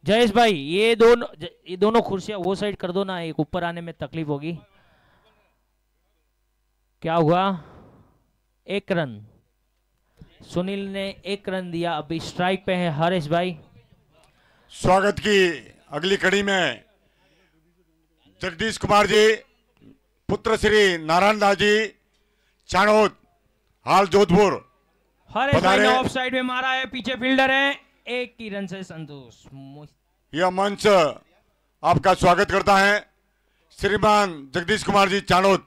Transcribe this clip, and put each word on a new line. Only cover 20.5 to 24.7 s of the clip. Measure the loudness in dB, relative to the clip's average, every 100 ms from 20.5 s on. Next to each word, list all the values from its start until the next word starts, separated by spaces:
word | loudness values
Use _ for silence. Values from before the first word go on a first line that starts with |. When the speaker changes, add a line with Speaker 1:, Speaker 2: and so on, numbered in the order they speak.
| 0
Speaker 2:
श्री | 2 4 2 0
नारायण | 0 2 2 2
दास | 0 2
जी, | 2 0 -2 _ _ _ _ _ _ _ -4
चाणोद, | 0 4 4 2 -2 _ _ _ _ _ _ 2
हाल | 2 4
जोधपुर | 4 4 4 4 0 _